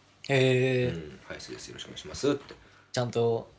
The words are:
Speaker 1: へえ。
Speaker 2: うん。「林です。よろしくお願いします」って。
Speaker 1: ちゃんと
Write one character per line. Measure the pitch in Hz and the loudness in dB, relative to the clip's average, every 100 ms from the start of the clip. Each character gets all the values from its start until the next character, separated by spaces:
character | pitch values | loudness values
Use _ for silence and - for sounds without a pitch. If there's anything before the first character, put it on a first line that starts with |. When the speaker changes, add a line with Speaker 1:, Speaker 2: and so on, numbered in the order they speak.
| _ _ - | _ _ 0
Speaker 1:
へ | 139 131 127 131 127 123 | 4 6 4 4 2 2
え。 | |
Speaker 2:
う | 82 | -2
ん。 | 76 67 - | -8 -14 -14
「林 | 80 - | -14 -12
で | 73 | -12
す。 | - | -12
よ | |
ろ | - | -14
し | |
く | - | -14
お | |
願 | - | -14
い | |
し | - | -12
ま | - | -2
す」 | 135 | 0
っ | - | 0
て。 | - - - - _ | -4 -18 -20 -20 _
Speaker 1:
ち | - | -4
ゃ | 120 | 0
ん | |
と | 117 117 113 - | 2 2 2 -2